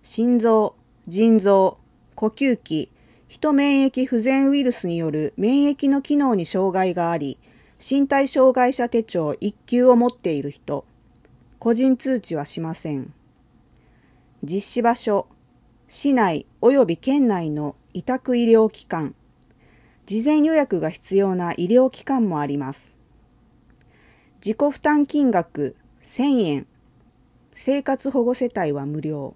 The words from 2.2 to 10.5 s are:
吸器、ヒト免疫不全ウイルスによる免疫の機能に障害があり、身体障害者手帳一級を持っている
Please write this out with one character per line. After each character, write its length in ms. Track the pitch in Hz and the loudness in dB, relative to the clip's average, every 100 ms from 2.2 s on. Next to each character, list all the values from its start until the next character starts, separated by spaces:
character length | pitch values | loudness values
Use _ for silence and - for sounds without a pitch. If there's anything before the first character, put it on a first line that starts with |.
| 220 | -6
吸 300 | - 277 233 | -2 -2 -2
器、 340 | - 156 - _ _ _ _ | -4 -6 -6 _ _ _ _
ヒ 120 | - | -4
ト 120 | 302 | 0
免 340 | 277 285 277 269 | 2 2 2 2
疫 200 | 254 254 | 0 -2
不 140 | 233 | 0
全 280 | 226 269 277 | 0 2 2
ウ 60 | 285 | 2
イ 60 | |
ル 80 | 254 | 0
ス 160 | 240 180 | -2 -4
に 100 | 170 | -4
よ 140 | 165 | -2
る 240 | 151 151 - | -2 -4 -2
免 380 | 202 277 285 | 0 2 2
疫 140 | 277 277 | 0 0
の 140 | 277 | -2
機 140 | 269 294 | 0 0
能 180 | 269 | 0
に 120 | 208 170 | 0 -2
障 260 | 190 190 | -2 -2
害 220 | 185 185 | 0 -2
が 160 | 175 170 | -2 -2
あ 80 | 170 | -4
り、 200 | 143 127 _ _ _ _ | -6 -10 _ _ _ _
身 280 | - 277 277 | -4 -2 0
体 220 | 277 277 | 0 0
障 260 | 294 262 | 4 4
害 180 | 254 247 | 4 0
者 160 | 269 240 | 0 -2
手 140 | 233 | -2
帳 320 | 220 180 151 - | -2 -4 -4 -4
一 140 | 202 - - | -6 -8 -4
級 200 | 240 254 | 4 6
を 100 | 247 | 6
持 100 | 240 | 2
っ 40 | |
て 220 | - 180 | -2 -4
い 100 | 147 | -4
る 80 | 143 | -6